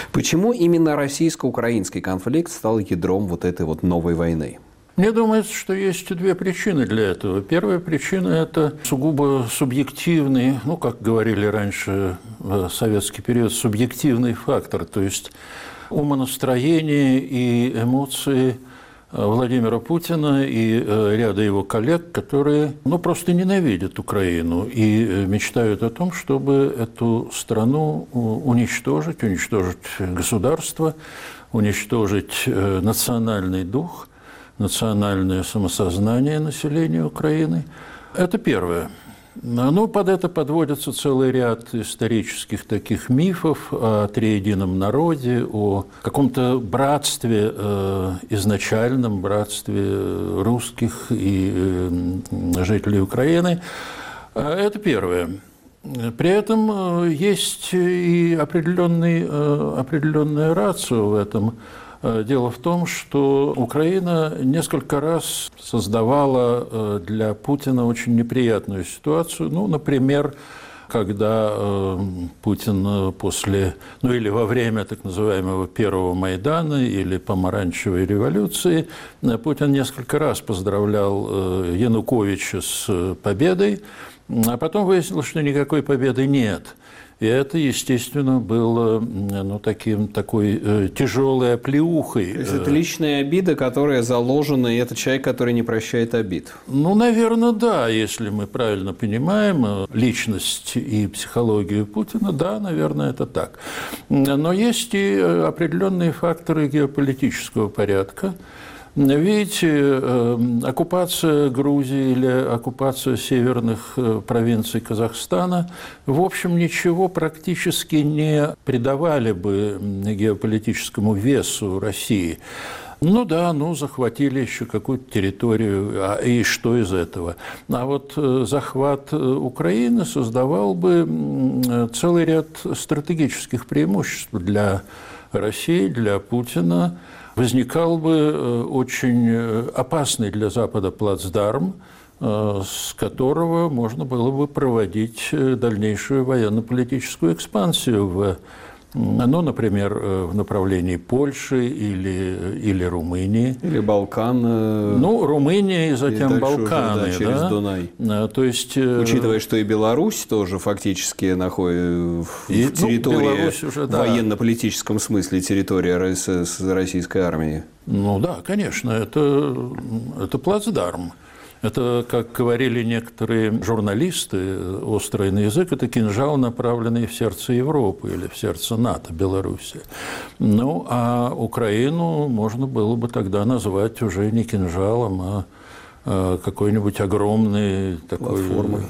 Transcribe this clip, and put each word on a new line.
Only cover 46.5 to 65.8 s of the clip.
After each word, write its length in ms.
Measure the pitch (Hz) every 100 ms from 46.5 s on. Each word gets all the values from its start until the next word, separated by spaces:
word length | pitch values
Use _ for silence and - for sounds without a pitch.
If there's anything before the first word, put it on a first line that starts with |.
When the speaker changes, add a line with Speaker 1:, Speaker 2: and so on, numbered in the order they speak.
| 127
Speaker 2:
братстве, 920 | 110 120 139 143 - - 120 110 104 -
э, 560 | 101 101 98 95 92 90 -
изначальном 920 | 107 95 101 - 113 117 131 120 98
братстве 1200 | 95 104 104 - - 101 98 98 95 90 92 90
русских 640 | 98 120 - - 117 - -
и, 420 | 110 95 95 95
э, 1080 | 98 95 90 90 87 87 90 - 95 90 87
жителей 340 | 90 104 104 104
Украины. 640 | 95 - 139 165 175 175 - - - - - - -
Э, 200 | 110 143
это 260 | 175 208 208
первое. 500 | 202 113 92 90 82 98 - - - _ 147 131 117 117
При 140 | 170
этом, 760 | 202 208 220 220 202 185 175
э, 80 | 175
есть 600 | 147 196 180 - - -
и 640 | 185 180 180 175 175 170 165
определенный, 840 | 147 180 160 180 175 170 170 165
э, 500 | 175 147 147 147 147 151
определенная 720 | - 160 151 151 151 147 156
рацио 580 | 170 208 175 - 120 104
в 40 |
этом. 400 | 104 101 110 110 113 - - - -
Э, 220 | - 113
дело 260 | 107 135 123
в 60 | 120
том, 280 | 170 175 170
что 640 | - - 143 139 139 143 143
Украина 760 | 120 147 160 190 175 170 156 156
несколько 600 | 131 156 - 151 - 143
раз 500 | 151 165 - - - -
создавала, 1080 | - 117